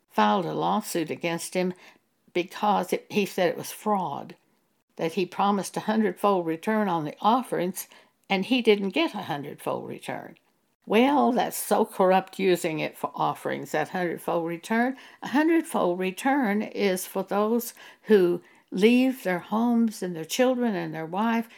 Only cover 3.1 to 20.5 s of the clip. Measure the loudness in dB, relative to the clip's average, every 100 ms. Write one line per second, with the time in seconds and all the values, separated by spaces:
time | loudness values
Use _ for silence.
3.1 | -2 0 0 0 0 -8 -6 -2 -2 -2
4.1 | -8 -12 -18 _ _ _ _ _ -6 -4
5.1 | -2 -4 -2 0 0 -2 -6 -2 0 0
6.1 | 2 2 2 0 -4 -2 0 0 -2 -4
7.1 | 0 2 2 0 -2 -2 -4 -14 -18 _
8.1 | _ -4 -2 2 2 4 4 2 0 -2
9.1 | -4 -8 -6 -8 -8 -6 -4 -6 -12 -10
10.1 | -10 -12 -20 _ _ _ _ 0 4 4
11.1 | 4 4 2 0 -4 0 0 0 4 6
12.1 | 6 2 -2 2 2 0 -4 -6 -6 -8
13.1 | -2 -2 0 -4 -6 -4 -4 -2 -4 -4
14.1 | -4 -2 -2 -2 -8 -2 0 0 -2 -16
15.1 | -14 -2 0 4 2 0 0 0 0 -4
16.1 | -2 0 2 2 0 -2 -2 0 0 -4
17.1 | -6 -2 0 0 0 -2 -14 -20 -12 4
18.1 | 6 6 0 -6 _ -10 2 4 6 2
19.1 | 0 -4 -4 -4 -2 2 2 2 -2 -8
20.1 | -8 -6 2 2